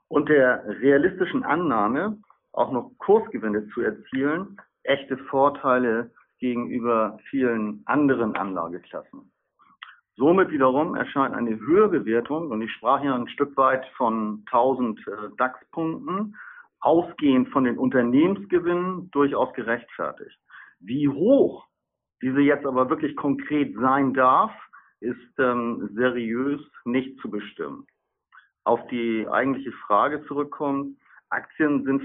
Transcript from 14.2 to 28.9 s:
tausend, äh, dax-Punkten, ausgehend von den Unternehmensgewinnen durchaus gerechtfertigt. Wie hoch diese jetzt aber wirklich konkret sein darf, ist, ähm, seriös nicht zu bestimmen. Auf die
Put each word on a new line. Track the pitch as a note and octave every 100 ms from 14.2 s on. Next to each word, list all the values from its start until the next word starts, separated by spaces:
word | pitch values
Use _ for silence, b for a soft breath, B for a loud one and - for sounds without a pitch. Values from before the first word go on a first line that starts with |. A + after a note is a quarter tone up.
| G#2+ G#2+ -
tausend, | B2 C3 B2+ A#2+ G#2+ -
äh, | G#2 G#2 -
dax-Punkten, | B2+ - _ E3+ D#3+ C3 C#3+ F#3+ G#3+ B B B B _
ausgehend | B2+ E3 E3+ - D3 B2+ B2
von | C#3
den | B2+ A#2
Unternehmensgewinnen | C3 C3 A#2+ C3 F3 G3 - F3 E3+ F3 F#3 F#3 -
durchaus | C#3+ C#3+ G#2 B2+
gerechtfertigt. | - A2 A#2+ - - D2+ - - _ B B B B
Wie | F#2 C3+ C#3+
hoch | C3+ G3+ C#4 - - - _ _ _ _ _
diese | B2+ C3+
jetzt | C#3+ C#3 C#3
aber | B2+ B2+
wirklich | D#3+ D3+ -
konkret | C#3+ C#3 - D3+ C#3 G#2
sein | B2+ C3+ C3+
darf, | C3 B2+ C#3+ G#3+ - - B B B
ist, | A2+ B2+ - -
ähm, | B2+ A#2+ A#2 A#2 G#2
seriös | G#2 B2+ B2 A2+ A#2 C#3 C#3+ - -
nicht | A#2+ B2+ C3 -
zu | A2
bestimmen. | G#2 G2 - D2 C2+ - _ _ _ _ b b _
Auf | - A#2
die | -